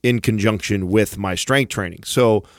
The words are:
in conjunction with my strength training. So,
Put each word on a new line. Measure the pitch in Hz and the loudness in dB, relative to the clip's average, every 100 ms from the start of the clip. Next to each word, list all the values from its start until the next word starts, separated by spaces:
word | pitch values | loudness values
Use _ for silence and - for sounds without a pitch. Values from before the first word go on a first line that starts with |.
in | 123 120 | 0 0
conjunction | - 107 107 107 - 101 90 | 0 0 0 0 -2 -4 0
with | 107 101 98 | 2 0 -2
my | 98 90 | -6 -4
strength | - 135 127 | 0 0 0
training. | - 92 85 | -4 -8 -10
So, | - - 120 107 - | -4 2 4 4 0